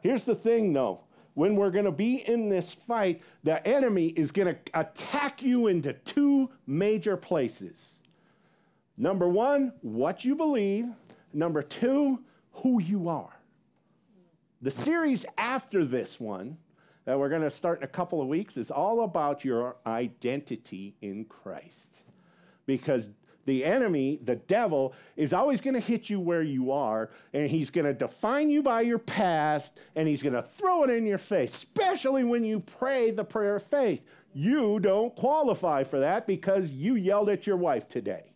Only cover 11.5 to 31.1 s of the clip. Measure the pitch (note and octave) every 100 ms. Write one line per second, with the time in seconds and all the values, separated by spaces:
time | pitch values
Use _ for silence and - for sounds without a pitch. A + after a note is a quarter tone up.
11.5 | D3+ - - A#3+ C#4 C#4+ B3+ - _ _
12.5 | - C4 A#3+ E3+ G3+ E3+ D3+ F2 - _
13.5 | _ _ _ _ _ _ _ _ _ _
14.5 | _ B2 - C#4 E4 D#4+ A#3+ - - A3
15.5 | C4 - G3 D3 B2 - - A2+ F#2+ G#2
16.5 | E3 _ _ _ _ - C3+ C#3 D#3+ D3+
17.5 | D3+ F3 E3+ C#3 - F3 E3 C3 D#3 G#3+
18.5 | C3 A2 C#3+ F#3 A#3 A3 E3+ D3 C#3+ C3+
19.5 | A#2 B2 A#2+ A2+ A2+ B2 - A#2+ C3+ C#3
20.5 | A#2 - F#2+ G2 - G2+ G2 G#2+ - G2+
21.5 | D#2+ F2 - - - _ _ _ _ _
22.5 | _ - C3 D#3 C3 G#2 - _ _ -
23.5 | F3 D3 B3 A3+ D#3+ C3+ D3 A#2+ F3+ -
24.5 | G3+ A3 D3 C3+ - - - D3+ F3+ C4+
25.5 | C4 C4+ C4 - A#3 - G3+ F3 E3+ D#3+
26.5 | C3+ B2+ C#3 B2 A2 A2 - - C3+ D3
27.5 | D#3+ D3 E3+ D3 C3+ B2+ - G#3+ C#4 D4+
28.5 | D4 C#4 A3+ A#3+ A#3 - - F#3+ D#3+ D3+
29.5 | D3+ - - - D#3 D#3+ C#3+ C#3 B2 -
30.5 | - F#4 F4+ C#4 A#3 A3